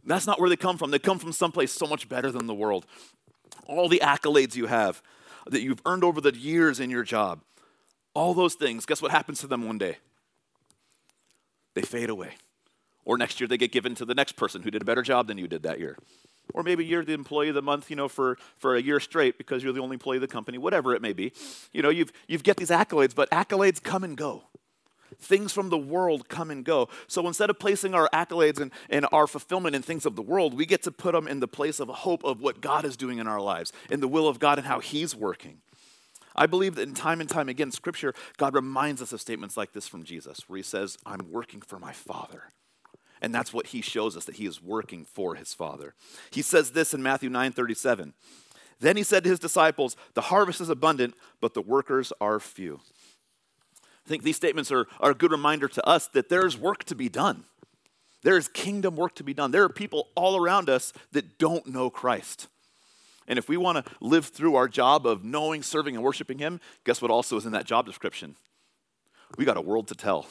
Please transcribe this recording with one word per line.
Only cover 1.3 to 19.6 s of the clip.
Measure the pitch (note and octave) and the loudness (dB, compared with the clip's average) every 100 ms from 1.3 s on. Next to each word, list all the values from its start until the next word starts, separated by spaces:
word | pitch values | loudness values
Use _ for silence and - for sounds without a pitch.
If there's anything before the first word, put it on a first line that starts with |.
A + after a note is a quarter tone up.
someplace | D#3+ E3+ F3 C3 | -2 0 0 -2
so | - D3+ | -2 -4
much | D3+ - | -4 -4
better | B2 C3 | -4 -2
than | A#2+ A#2 | -4 -6
the | |
world. | G#2 G#2 F#2+ - - - _ _ _ _ - - | -2 0 -2 -4 -20 -20 _ _ _ _ -20 -6
All | D3+ F3 | 0 4
the | F3 | 4
accolades | D3 C#3+ D3+ D3 C3 | 4 2 4 4 4
you | A#2+ A2+ | -2 0
have | A#2 G2+ - _ _ - - - | 2 2 -2 _ _ -20 -20 -4
that | C3+ | -2
you've | C3 B2 | -2 -4
earned | E3 F#3 | -2 2
over | F3 D#3 | 2 4
the | C#3+ | 2
years | A#2+ C#3 E3 D#3+ B2 | 2 -2 4 4 2
in | B2+ | -4
your | B2 | -4
job, | A2 A2+ G2 D#2+ _ _ _ _ _ _ _ | -2 0 0 -2 _ _ _ _ _ _ _
all | D3 E3+ | 0 2
those | F3 F3 | 4 2
things, | - C3+ A2+ - | 2 -2 -4 -4
guess | D3+ | -2
what | D3+ | 0
happens | D3+ D3+ C#3+ | 0 -2 -10
to | C3+ | -4
them | B2+ A2+ | -4 -4
one | A2 | -2
day? | F#2 - _ _ _ _ _ _ _ _ _ _ _ _ _ _ _ _ _ | -4 -4 _ _ _ _ _ _ _ _ _ _ _ _ _ _ _ _ _
They | - | -6
fade | - A#2+ A#2 | -6 -6 -6
away. | G#2 D#2+ - _ _ _ _ _ _ | -6 -10 -16 _ _ _ _ _ _
Or | - A#2+ | -2 0
next | A#2+ - | 0 -2
year | A#2+ | -2
they | A#2+ | 0
get | A#2+ | 2
given | B2 A#2+ A#2+ | 0 -2 -6
to | |
the | A#2 | -4
next | B2+ C#3+ | 0 0
person | - G#2+ F#2 | -2 -4 -4
who | G#2 | -6
did | G#2+ | -4
a | |
better | G2+ B2+ | 0 0
job | B2 B2 A2+ | 2 0 0
than | G2+ | -6
you | E2+ | -6
did | D#2+ | -6
that | D#2+ C#2+ | -6 -6
year. | D#2 C2+ _ _ _ _ - | -8 -12 _ _ _ _ -8
Or | - | -4
maybe | E3+ F3 | 0 0
you're | D#3+ E3+ | 0 -2
the | D#3 | -2
employee | D3+ C3+ D3 D3+ | -6 -4 -2 0
of | |
the | C#3+ | 0
month, | C#3 C#3+ - | 0 -2 -4
you | C#3+ | -6
know, | C#3 | -4
for, | - C3 B2 - _ | 0 -2 -2 -10 _
for | C3+ | 2
a | B2 | 2
year | C3 C#3+ | 2 0
straight | - E3 C3 - | 0 2 2 0
because | - C3 | -6 -4